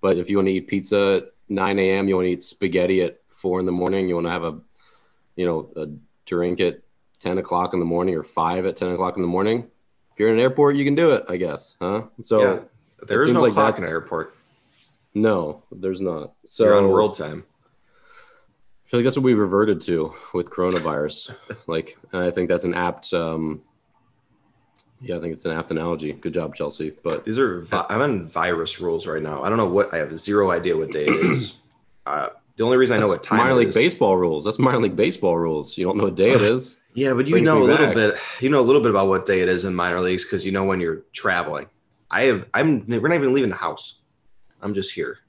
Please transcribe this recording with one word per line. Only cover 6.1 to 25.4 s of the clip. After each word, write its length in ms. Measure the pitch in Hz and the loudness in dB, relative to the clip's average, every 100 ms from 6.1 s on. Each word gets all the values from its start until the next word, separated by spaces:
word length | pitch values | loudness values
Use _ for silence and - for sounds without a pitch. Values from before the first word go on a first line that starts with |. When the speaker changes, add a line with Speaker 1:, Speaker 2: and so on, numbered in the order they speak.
| _ | _
Speaker 1:
drink 360 | - 87 87 87 | -6 -2 -2 0
at 200 | 90 - _ _ _ _ | -2 -2 _ _ _ _
ten 180 | 92 90 | -6 -6
o'clock 360 | 92 87 90 | -2 -2 -2
in 60 | 92 | -2
the 60 | 85 | -2
morning 280 | 85 92 | 0 0
or 80 | 85 | -2
five 420 | - - 82 90 | -6 -4 -2 0
at 120 | 92 92 | -4 -4
ten 160 | 90 | -4
o'clock 240 | 90 90 90 | -2 -4 -2
in 60 | |
the 60 | 87 | -2
morning. 380 | 87 101 113 120 _ _ _ _ | 0 0 -2 -4 _ _ _ _
If 60 | _ | _
you're 80 | 107 | 2
in 60 | 113 | 4
an 40 | |
airport, 360 | 127 131 147 143 | 2 4 4 4
you 80 | |
can 100 | 143 | 2
do 180 | 143 165 | 4 4
it, 120 | 127 - | 4 0
I 80 | 90 | -4
guess, 400 | 87 73 - _ | -4 -6 -12 _
huh? 240 | 90 104 110 - | -4 -4 -6 -16
So 200 | 117 110 | 0 4
Speaker 2:
Yeah. 200 | 101 92 - _ _ _ - | 4 2 -6 _ _ _ -4
There 120 | 104 | 2
Speaker 1:
it 40 | |
Speaker 2:
is 40 | 135 | 4
Speaker 1:
seems 80 | |
Speaker 2:
no 60 | 123 | 6
Speaker 1:
like 100 | 127 | 4
Speaker 2:
clock 220 | 101 139 - | 6 2 2
in 40 | |
Speaker 1:
that's 80 | 85 | -4
Speaker 2:
an 40 | 82 | -6
airport. 380 | - 82 78 _ _ _ _ _ _ _ _ | -6 -8 -8 _ _ _ _ _ _ _ _
Speaker 1:
No, 480 | 104 110 101 78 76 _ | 0 2 2 -2 -8 _
there's 280 | - 95 92 | -8 -6 -4
not. 320 | 95 80 73 _ | -4 -6 -10 _
So 200 | - - 110 | -20 2 6
Speaker 2:
You're 80 | 104 | 6
on 140 | 98 | 6
world 240 | 92 107 98 | 4 2 -2
time. 280 | 76 78 - _ _ _ _ _ _ - - _ _ _ _ _ | -10 -10 -16 _ _ _ _ _ _ -20 -20 _ _ _ _ _
Speaker 1:
I 40 | _ | _
feel 120 | 120 | 0
like 40 | |
that's 120 | 123 131 | 0 2
what 80 | |
we 80 | 127 | 2
reverted 460 | 113 101 98 107 92 | 4 4 2 2 0
to 300 | - 85 78 - - | 0 -2 -2 -8 -10
with 160 | 90 87 | -8 -6
coronavirus. 840 | - 90 92 80 73 76 - - 117 | -2 0 0 -2 -4 -4 -6 -14 -18
Speaker 2:
<laughs> 260 | - 110 - | -16 -16 -8
Speaker 1:
Like, 300 | 82 80 - _ | -8 -8 -16 _
and 100 | 92 | -4
I 80 | 90 | -2
think 160 | 87 87 | -2 -4
that's 160 | 87 | -4
an 100 | 87 | -4
apt, 380 | 87 90 87 - | -2 -4 -6 -6
um, 480 | 90 82 80 80 78 _ _ _ _ _ _ _ _ _ _ _ _ _ _ | -4 -4 -4 -6 -8 _ _ _ _ _ _ _ _ _ _ _ _ _ _
yeah, 160 | 127 87 | -10 -8
I 40 | |
think 120 | 82 | -8
it's 120 | 80 | -8